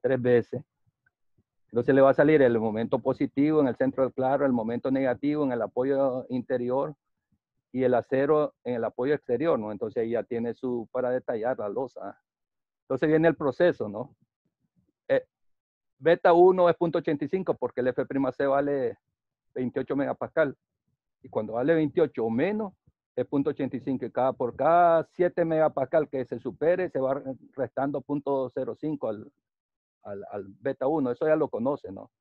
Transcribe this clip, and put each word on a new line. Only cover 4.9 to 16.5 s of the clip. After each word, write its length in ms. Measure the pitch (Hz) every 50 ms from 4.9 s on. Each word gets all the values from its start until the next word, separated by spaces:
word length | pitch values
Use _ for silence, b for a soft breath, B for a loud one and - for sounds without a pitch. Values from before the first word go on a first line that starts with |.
| 135
negativo 520 | 135 135 131 123 117 - 143 147 151 147
en 60 | 135
el 100 | 123 120
apoyo 640 | 107 101 _ - 127 135 139 135 139 139 127 131 120 -
interior 680 | 123 127 117 _ 131 123 123 120 127 135 143 156 147 _ _ _ _ _ _ _ _ _ _ _ _ _ _ _ _
y 100 | 123 131
el 120 | 123 123
acero 600 | 117 110 _ - 131 135 139 156 151 151 143 _ _ _
en 120 | 120 123
el 80 | 120 113
apoyo 280 | 107 - - 123 139 151
exterior, 460 | 139 _ - 123 117 143 170 160 127
¿no? 140 | 107 107 107
Entonces 280 | 98 113 110 101 123
ahí 100 | 113 113
ya 120 | 117 113 107
tiene 320 | _ 123 117 113 120 113
su, 340 | _ - 127 123 120 113 - _
para 180 | 127 123 123
detallar 480 | 123 127 117 - 131 113 104 123 131 117
la 100 | 110 104
losa. 480 | 104 110 135 123 _ - - 98 104 _ _ _ _ _ _ _ _ _ _ _ _ _ _
Entonces 260 | _ 131 131 - 156
viene 180 | 156 160 160
el 80 | 165 160
proceso, 540 | - 165 143 127 _ 180 180 147 - 120 107
¿no? 260 | 101 104 123 - _ _ _ _ _ _ _ _ _ _ _ _ _ _ _ _ _ _ _ _
Eh, 180 | - 135 - _ _ _ _ _ _ _ _ _ _ _ _ _ _ _
beta 340 | 131 156 170 175 _ - -
uno 360 | 170 175 185